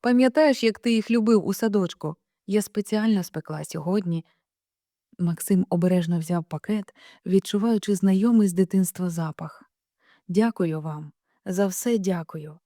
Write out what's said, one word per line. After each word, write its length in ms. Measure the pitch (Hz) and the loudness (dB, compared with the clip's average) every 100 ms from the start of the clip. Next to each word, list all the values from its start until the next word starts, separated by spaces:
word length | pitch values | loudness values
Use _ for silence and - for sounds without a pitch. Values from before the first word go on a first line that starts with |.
Пам'ятаєш, 600 | 247 247 254 302 311 254 | 2 4 4 4 2 4
як 160 | 226 208 | 0 0
ти 140 | 240 | 0
їх 180 | 226 - | 0 2
любив 360 | 233 220 220 - | 0 4 2 2
у 60 | |
садочку? 640 | 196 226 202 180 - 156 160 _ _ - | -2 0 0 -2 -6 -10 -10 _ _ -4
Я 140 | 208 | -4
спеціально 640 | 196 - 202 214 220 202 | -2 -8 -4 -2 0 0
спекла 400 | 175 156 - 151 | -2 -10 -10 -12
сьогодні». 600 | 156 160 156 202 180 165 - _ _ _ _ _ _ _ _ - | -10 -8 -2 -2 -2 -4 -6 _ _ _ _ _ _ _ _ -4
Максим 460 | 175 165 - 190 185 | -4 -2 0 2 2
обережно 500 | 175 180 180 170 170 | 0 2 2 0 -2
взяв 240 | 160 175 | -2 -4
пакет, 520 | 165 151 - 214 196 _ - _ - | -4 -10 -6 -6 -6 _ -20 _ 0
відчуваючи 720 | 190 - 208 226 220 - 196 | 0 2 -2 0 0 0 0
знайомий 520 | 196 190 226 226 202 | 2 4 4 4 4
з 60 | |
дитинства 560 | 175 185 190 180 - 185 | 2 2 2 0 -2 -6
запах. 540 | 170 160 - 160 - _ _ _ _ _ _ - | -4 -6 -8 -14 -16 _ _ _ _ _ _ -2
«Дякую 540 | 180 226 - 175 156 | 0 0 0 -2 -2
вам. 300 | 156 151 147 _ _ _ - | -8 -10 -14 _ _ _ -6
За 220 | 185 196 | -2 -2
все 300 | 185 240 233 | -2 -2 0
дякую. 640 | 190 180 160 160 151 156 | 0 -4 -6 -14 -14 -18